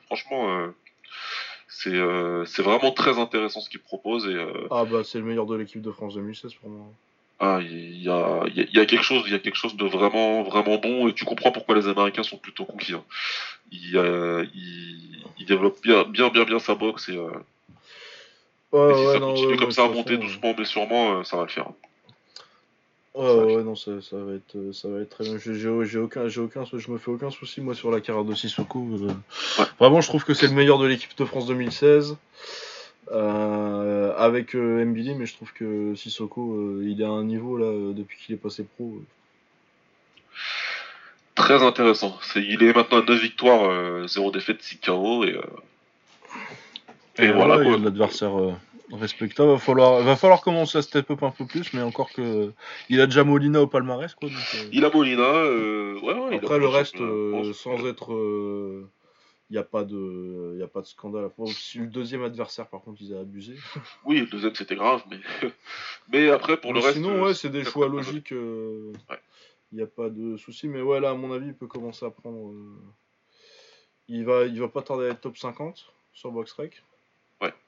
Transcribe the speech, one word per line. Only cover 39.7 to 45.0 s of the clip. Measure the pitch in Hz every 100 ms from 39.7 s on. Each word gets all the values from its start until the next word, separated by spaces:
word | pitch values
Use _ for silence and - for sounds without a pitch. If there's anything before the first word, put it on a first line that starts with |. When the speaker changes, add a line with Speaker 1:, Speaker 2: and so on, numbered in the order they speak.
| _ _ _ _ _ _ - - - - - - - - _ _
Speaker 1:
Très | - - 135
intéressant. | 127 123 120 107 98 -
C'est, | - 104
il | 101 107
est | 113
maintenant | 117 117 117
à |
neuf | 113 120
victoires, | 113 - 123 117
euh, | 98 92 87 87 90
zéro | 98 98
défaite, | 95 101 104
six | - 90
K | -
O | 90